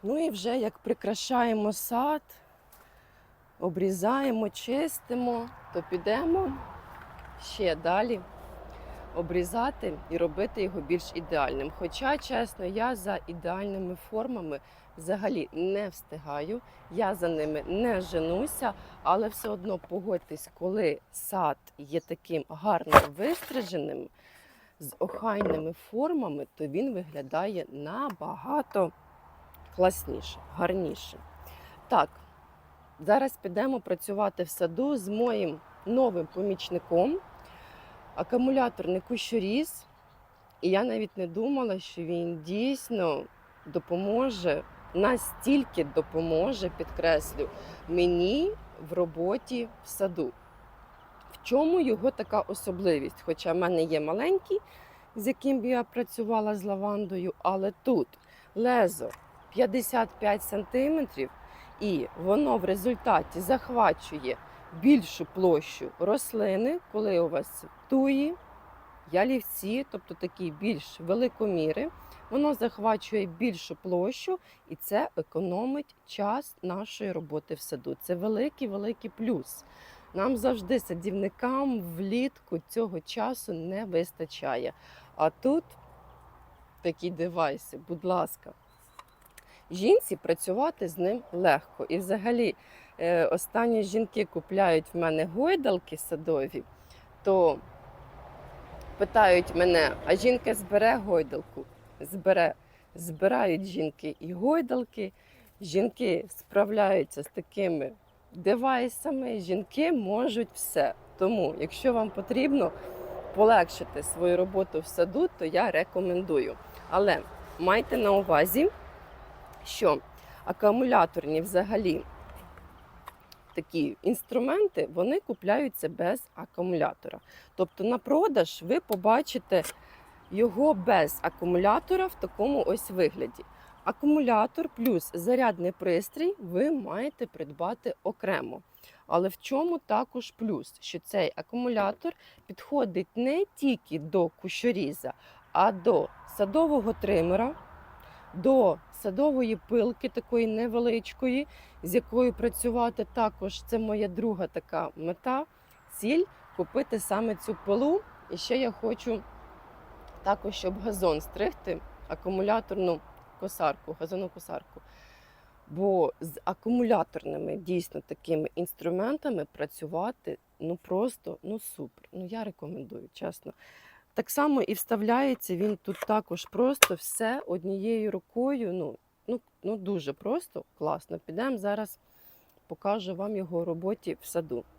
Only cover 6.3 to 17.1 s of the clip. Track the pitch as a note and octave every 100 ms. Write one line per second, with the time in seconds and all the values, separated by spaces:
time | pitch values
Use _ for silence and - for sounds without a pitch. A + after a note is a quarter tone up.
6.3 | F4 F#4 C4+ - - - - - - -
7.3 | - - - F#3+ D#3+ E3 F#3 A3+ A3 F3+
8.3 | - - - - - - - - - E3+
9.3 | F3 F3 A3 B3 C#4 G#3 D3+ - E3 E3
10.3 | D#3 G#3 A3+ F#3+ F3+ C#3+ E3+ - - E3
11.3 | D#3+ C3+ C3+ C#3 - F3 - C4+ D4 -
12.3 | B3 A#3+ - F#3 G3 A#3 A#3+ F#3 G3 -
13.3 | E3+ D#3+ F#3 G3+ G3 F#3 F3+ - A3 B3+
14.3 | A#3+ E3 C#3+ - - - - D#3+ G3 G3+
15.3 | A3+ C#3+ D#3 F3+ G3 G#3 - - D#3 D3+
16.3 | C#3+ D3+ A#3 - - - F3 G#3